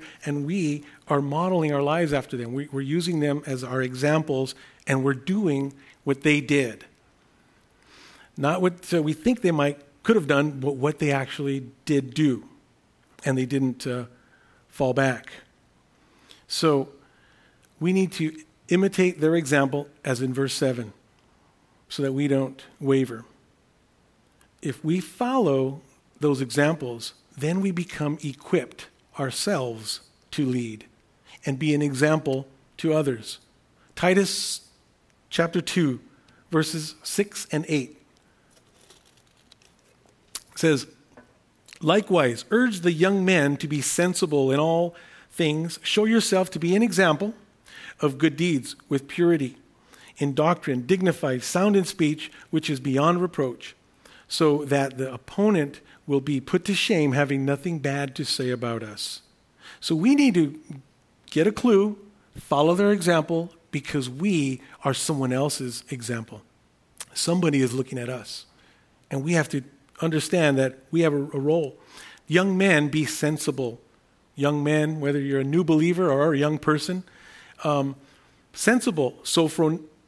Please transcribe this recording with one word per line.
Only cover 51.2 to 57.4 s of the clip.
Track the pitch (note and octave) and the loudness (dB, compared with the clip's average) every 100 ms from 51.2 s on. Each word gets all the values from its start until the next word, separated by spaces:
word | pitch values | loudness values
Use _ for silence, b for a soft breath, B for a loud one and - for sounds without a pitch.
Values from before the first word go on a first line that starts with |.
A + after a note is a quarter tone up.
| C#3+ B2+ | -2 -4
sound | - F3 G3+ G3 | -2 0 2 2
in | E3+ | 0
speech, | - D3+ D3+ - B B | 0 0 0 -8 B B
which | D#3+ - | -4 -2
is | C3+ | -4
beyond | C3+ C3 D#3 F3 | 0 2 2 2
reproach, | F3 E3 C3 A2+ - - _ _ B B B | -2 -2 -4 -4 -16 -20 _ _ B B B
so | - D#3+ D3 C#3 | 2 2 2 2
that | C#3 C3+ B2+ | 0 0 -4
the | C3 | -8
opponent | A#2+ - - G#3+ F#3 C#3+ - b b - | -8 -12 0 4 4 0 -6 b b -2
will | C#3 | -2
be | C3+ C3+ | 0 -4
put | - F3+ F#3+ | 0 -2 0
to | |
shame, | F#3+ - F#3 D3 | -2 2 2 4
having | C3 C#3+ C#3 | 2 0 0